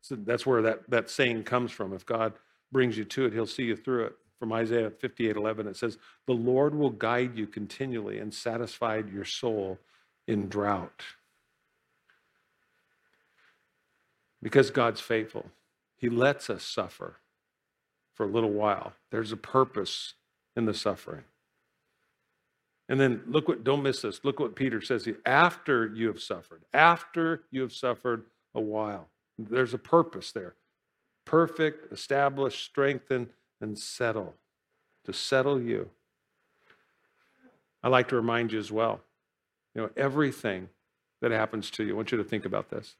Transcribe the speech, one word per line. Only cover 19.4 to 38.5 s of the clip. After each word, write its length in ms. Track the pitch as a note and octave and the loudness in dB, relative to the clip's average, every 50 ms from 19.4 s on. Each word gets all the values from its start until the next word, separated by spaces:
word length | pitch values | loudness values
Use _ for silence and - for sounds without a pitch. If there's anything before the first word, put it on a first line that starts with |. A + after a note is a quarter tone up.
| - - - C3 C3 B2+ - G#2+ F#2+ F2 - - - - - _ _ _ _ _ _ _ _ A#2 | -10 2 4 4 4 6 2 -4 -4 -4 -6 -8 -10 -12 -16 _ _ _ _ _ _ _ _ -2
in 80 | A#2 | 0
the 80 | A2 G2+ | 0 0
suffering. 500 | - - G#2+ F#2+ F2 - - D#2+ D#2 - _ _ _ _ _ _ _ _ _ _ _ _ _ _ _ _ _ _ _ _ _ _ _ _ _ _ _ _ _ _ _ _ _ | 0 -2 -2 -2 -2 -6 -14 -14 -14 -14 _ _ _ _ _ _ _ _ _ _ _ _ _ _ _ _ _ _ _ _ _ _ _ _ _ _ _ _ _ _ _ _ _
And 120 | C3 C3+ | 2 4
then 200 | C#3 C3 A#2+ G#2+ - - | 4 4 4 0 -4 0
look 220 | A#2+ D#3 - - | 0 0 2 2
what, 160 | C3 A#2+ A2 | -2 0 2
don't 180 | C3 C3+ D3 C#3 | 2 2 2 2
miss 180 | C#3 B2 - | 0 -2 -2
this. 220 | - A2 F#2+ - - | -4 -6 -8 -4 -4
Look 160 | C#3 C#3 - | -4 -2 -2
what 160 | D3+ A#2+ G#2+ | -4 -4 -2
Peter 240 | - C3+ C3 A2+ A2 | -2 -2 -2 -2 -4
says 240 | - - C3 A2+ - | -2 -2 -2 -2 -2
here. 140 | A2+ G#2+ - - | -4 -8 -4 0
"After 640 | A#2+ B2+ C#3+ E3 F3 E3 - - - C#3 A#2+ A2+ G#2+ | 2 4 6 6 4 4 -2 -2 0 2 2 2 0
you 200 | G#2 A2 A2+ A2+ | -2 -2 -2 -2
have 140 | G#2 - | -2 -2
suffered, 400 | - - G#2 F2 E2+ _ - - _ _ - | -6 -8 -8 -8 -8 _ -20 -20 _ _ 4
after 680 | C#3 D#3 E3+ E3+ E3+ - - - E3+ E3 E3 E3 D#3+ - _ | 6 8 8 6 4 0 -6 -2 -2 0 0 0 -2 -6 _
you 80 | - C3 | -4 -4
have 140 | C3 A#2+ - | -4 -4 -4
suffered 500 | - - B2 A#2+ A2+ _ B2 A#2+ A#2 A2+ _ _ _ _ _ _ | -4 -2 -2 -2 0 _ -2 -2 -2 -4 _ _ _ _ _ _
a 60 | - | -4
while." 480 | A2 G#2+ G#2+ G#2+ G#2+ G#2 G#2 F#2+ E2 _ _ _ _ _ _ - | -2 -2 -2 -2 -2 -4 -4 -8 -10 _ _ _ _ _ _ -14
There's 360 | A2+ G#2 A2+ B2+ C3 A#2 A2+ | -8 -2 0 0 0 0 0
a 40 | A#2 | -8
purpose 540 | - - - E3+ E3 E3 - F#2+ F2+ - | -2 6 6 6 6 6 -2 -12 -12 -10
there. 240 | - A2 F#2+ F2 - _ _ _ _ _ _ _ _ _ _ _ _ _ _ | -10 -10 -10 -10 -14 _ _ _ _ _ _ _ _ _ _ _ _ _ _
"Perfect, 680 | - - D#3+ E3+ D#3 D#3+ - D#3+ D#3 D3+ D#3 - - | 4 4 4 4 4 2 0 0 0 0 -4 -16 -16
establish, 720 | - - - - C#3+ C#3 C#3 C#3 C3+ C#3 C#3 C3 - - - | -14 -14 -4 -2 2 4 4 2 2 2 -2 -2 -2 -4 -12
strengthen, 680 | - _ - C#3 C#3 C#3+ B2 - _ C3+ B2+ A#2+ A2+ - _ _ _ _ _ | -8 _ 2 2 2 2 0 -2 _ -2 -2 -2 -4 -12 _ _ _ _ _
and 180 | A2 A2 G#2 G#2+ | -8 -8 -8 -8
settle." 580 | - - - - B2 A#2 A2 A2 F#2+ F2 - _ _ _ _ _ _ _ _ _ _ _ _ _ _ | -10 -12 -6 -2 0 0 0 -2 -4 -8 -12 _ _ _ _ _ _ _ _ _ _ _ _ _ _
To 80 | - | -10
settle 500 | B2+ - - - - C3 C3 C#3+ C#3+ C3+ | -8 -6 -2 2 2 2 4 4 2 0
you. 280 | A#2+ A#2 A#2 G2+ F#2 - _ _ _ _ _ _ _ _ _ _ _ _ _ _ _ _ - _ _ _ _ _ _ _ _ _ _ _ _ _ _ B3+ _ _ _ _ _ _ - | 0 0 -2 -2 -4 -6 _ _ _ _ _ _ _ _ _ _ _ _ _ _ _ _ -20 _ _ _ _ _ _ _ _ _ _ _ _ _ _ -20 _ _ _ _ _ _ 0
I 60 | A#2+ | 4
like 180 | C3 B2+ B2 B2+ | 4 4 4 4
to 80 | C3+ | 2
remind 380 | B2 A2+ A#2 A#2 A#2 A#2+ A2 | 0 2 2 0 0 0 0